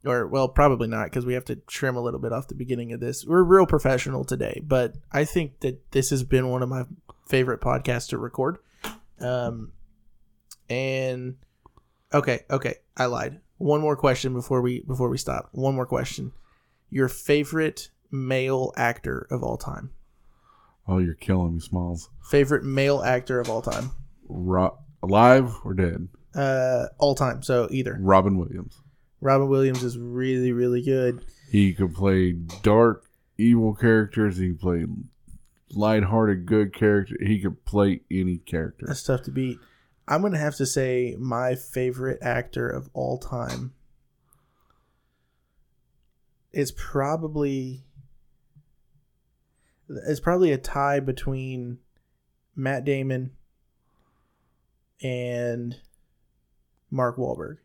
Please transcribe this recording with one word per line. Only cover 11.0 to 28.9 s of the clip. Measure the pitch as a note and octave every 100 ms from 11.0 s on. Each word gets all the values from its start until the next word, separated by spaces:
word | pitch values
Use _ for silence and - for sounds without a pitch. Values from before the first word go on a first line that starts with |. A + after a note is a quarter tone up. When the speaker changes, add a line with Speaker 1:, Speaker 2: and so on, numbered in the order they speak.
| C3 B2+ B2+ C3 _ _ _ _ _ _ _
Speaker 1:
okay, | D3 C#3 A#2+ -
okay, | C3+ A#2+ - _ -
I | B2+
lied. | B2 C#3 D3 _ _
One | D3 D3+
more | D3+ C#3+
question | C#3+ B2+ C3
before | B2+ A#2+ B2+
we, | B2 B2
before | - B2+ B2
we | C3
stop. | - - -
One | - C3+ C3+
more | B2+
question. | B2+ B2 - B2+ - - _ _ _ _
Your | C3+ C3
favorite | - - D3 C#3+ D#3+ D#3 - - _ _
male | C3+ C3 C3 C3 C3+ C3 -
actor | A#2+ A#2 - - -
of | B2+
all | - -
time? | - - C3+ - - _ _ _ _ _ _ _ -
Speaker 2:
Oh, | F#2
you're | F2+
killing | D#2 - F#2 E2+ E2+
me, |
Smalls. | - F#2 F2 E2+ - - -
Speaker 1:
Favorite | C#3+ C#3 D3
male | C3+ C3+ C#3 C#3+
actor | A2+ B2+ B2+ B2
of | A2+
all | A2+
time? | - A1 B2+ - - - -
Speaker 2:
Ro-, | - F2+ F#2 F#2 - - -
alive | F2+ G2+ A#2+ C3 B2 A#2 -
or |
dead? | F#2+ F2+ F2 F2 - -
Speaker 1:
Uh, | - C#3 C3+ B2+ B2 A#2+ -
all | C#3+ C3
time, | C3 B2
so | - B2+ A2+
either. | C3 B2 G2
Speaker 2:
Robin | F#2+ F#2+ F#2+ F#2+
Williams. | D#2+ F2+ F#2 - -